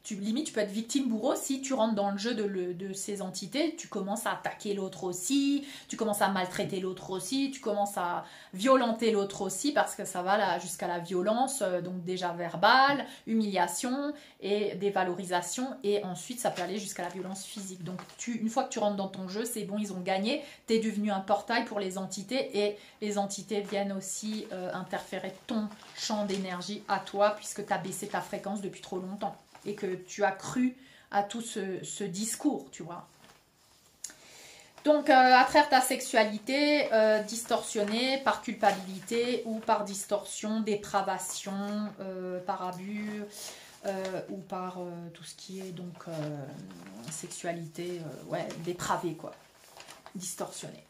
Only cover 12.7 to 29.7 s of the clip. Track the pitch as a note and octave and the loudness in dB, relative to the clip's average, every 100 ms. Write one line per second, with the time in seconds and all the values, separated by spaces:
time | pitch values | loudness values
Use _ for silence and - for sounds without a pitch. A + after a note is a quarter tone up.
12.7 | B3+ C4+ C#4+ A3+ - - A3 G#3 F#3 F3 | 10 8 4 -2 -10 0 2 2 2 2
13.7 | - B3 C4 C#4+ D4 - - F#3+ G#3 G#3 | 2 -2 0 -2 -6 -14 -8 0 2 0
14.7 | F3+ G3 G3 F3+ F3+ F3+ F3+ F3 - C4 | 0 0 2 0 0 0 -2 0 -4 -4
15.7 | - G3+ G3+ F#3+ F3 - B3 - - F3+ | -2 0 0 0 -8 -8 -2 -2 0 -4
16.7 | G3+ G3 - F3+ F#3 F3+ F#3+ - G#3+ F#3+ | -4 -6 -6 -6 -6 -6 -6 -8 -10 -10
17.7 | F#3 E3+ F#3 - - - A#3 A3 C4 C4 | -8 -8 -8 -10 -10 -6 -2 0 0 0
18.7 | A#3 G#3 G3+ F#3+ F#3+ F#3 G3+ A#3+ A3+ F3+ | 0 0 2 -4 -6 -6 -4 -4 -4 -4
19.7 | G#3 G#3 F#3 F3+ F#3+ G3+ D4 - - - | -4 -4 -4 0 0 2 -2 -4 -18 2
20.7 | A3+ A3 G3+ G#3 D#3 - G3+ - A#3 - | 2 4 0 0 0 2 0 2 0 0
21.7 | G#3 F#3+ F#3+ F#3+ - F#3+ B3+ C4+ G3+ G#3 | -2 -4 -4 -6 -6 -2 -2 0 2 2
22.7 | G#3 - - G#3+ G3+ G3+ G3 F3+ G#3 G3 | 0 -14 -6 -2 0 0 -4 -2 -2 0
23.7 | G3 G3+ G3 F#3+ - G#3+ G#3+ - F#3 F3+ | -2 0 -2 -6 -6 -4 -4 -6 -6 -6
24.7 | F#3 F3+ F#3+ - F#3+ F#3+ F#3+ - A3+ G#3+ | -6 -4 -6 -4 -6 -6 -10 -4 -2 -2
25.7 | - - - - G#3+ G3+ G3 F#3+ F3+ F3 | -8 -16 -8 -2 0 0 0 -2 -4 -6
26.7 | G#3 - G3 - G3+ G#3 G#3 - - G3 | -8 -2 -2 -2 4 4 4 -8 -8 -2
27.7 | F#3 F3+ F3+ G3 F#3 F3+ G3+ G3 G3+ F#3+ | -2 -2 -6 -4 -4 -4 -6 -4 -4 -6
28.7 | - - F#3+ F#3 G3+ G#3 - _ - G3+ | -10 -8 -8 -6 -6 -6 -8 _ -12 -8